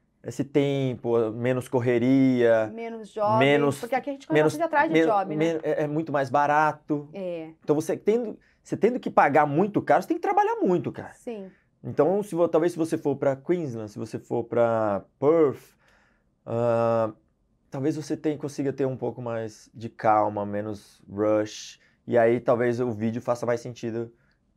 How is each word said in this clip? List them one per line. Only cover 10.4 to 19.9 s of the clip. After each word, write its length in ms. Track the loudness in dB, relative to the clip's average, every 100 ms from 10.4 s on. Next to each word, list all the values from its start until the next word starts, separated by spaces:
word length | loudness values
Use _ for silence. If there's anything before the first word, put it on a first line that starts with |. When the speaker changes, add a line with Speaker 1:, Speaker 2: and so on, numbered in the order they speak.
| 0 0
Speaker 1:
muito, 340 | 0 0 -2
cara. 220 | -10 -14
Speaker 2:
Sim. 380 | -14 -14 -12 -14 _ _ _
Speaker 1:
Então, 380 | -8 0 2 0
se 120 | -2
vo-, 140 | -2 2
talvez 240 | 2 0
se 60 | -2
você 180 | -4 -2
for 180 | -2 -2
pra 200 | -2 -2
Queensland, 540 | -4 -4 -4 -8 -10
se 80 | -10
você 200 | -10 -10
for 260 | -6 -6
pra 600 | -2 2 2 2 0 -2 -6 -2
Perth, 560 | 2 4 4 0 -14 _ _ _ _ _ _ _ -6
ah, 640 | -2 2 2 2 2 0 -6 _ _ _ _ _
talvez 260 | -4 -4 -4
você 200 | -6 -4
tenha, 220 | -4 -4
consiga 340 | -8 -6 -4
ter 140 | -2 -2
um 100 | -2
pouco 240 | -8 -6
mais 500 | -6 -6 -8 -12 -20
de 140 | -14
calma, 560 | -14